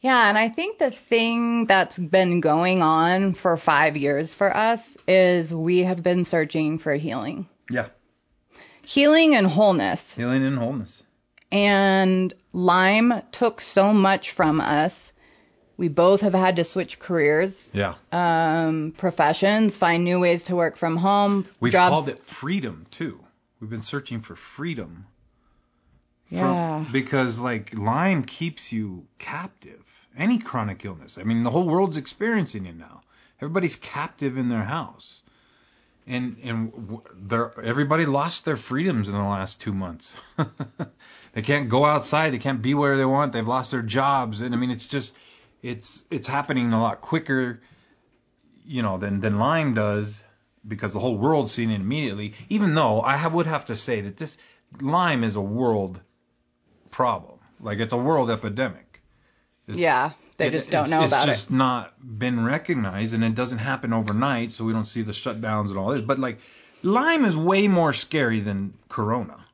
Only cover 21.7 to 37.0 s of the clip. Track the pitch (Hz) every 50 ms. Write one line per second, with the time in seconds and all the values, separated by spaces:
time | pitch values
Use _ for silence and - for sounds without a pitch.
21.7 | 120 180 180 180 143 156 147 139 - - - - - - - 135 185 202 143 117
22.7 | 90 78 80 _ - - 165 156 87 73 - _ _ _ _ _ _ _ 117 107
23.7 | 113 113 110 - - 143 139 - 123 113 110 - 95 - - - - - 143 170
24.7 | 160 120 98 80 82 85 98 - _ _ _ _ _ _ _ _ _ _ _ _
25.7 | _ _ _ _ _ _ _ _ _ _ _ _ - 175 185 185 180 175 170 165
26.7 | 156 151 156 143 117 135 131 - - 139 131 123 113 113 120 127 120 110 101 -
27.7 | - 110 101 107 117 143 170 190 190 160 123 113 - - 165 165 156 - - -
28.7 | - 113 107 104 92 90 - _ _ _ - - - 147 175 190 _ _ - -
29.7 | - - _ _ _ _ _ _ _ 120 156 208 247 226 226 - - 127 110 104
30.7 | 95 90 - 104 92 82 - - - - 92 107 117 117 117 120 120 160 180 170
31.7 | 156 180 196 190 151 156 135 - - _ 202 226 233 220 175 - - 107 95 90
32.7 | 82 82 82 - - - _ _ _ _ _ _ _ _ - 147 165 190 175 165
33.7 | - - - - - 143 147 160 - _ 143 139 123 131 131 123 120 113 104 98
34.7 | 139 165 143 - - - - - - - _ _ _ _ _ _ _ _ _ _
35.7 | _ _ _ _ _ _ _ - 127 123 127 127 113 113 123 127 117 113 113 110
36.7 | - - 113 95 107 113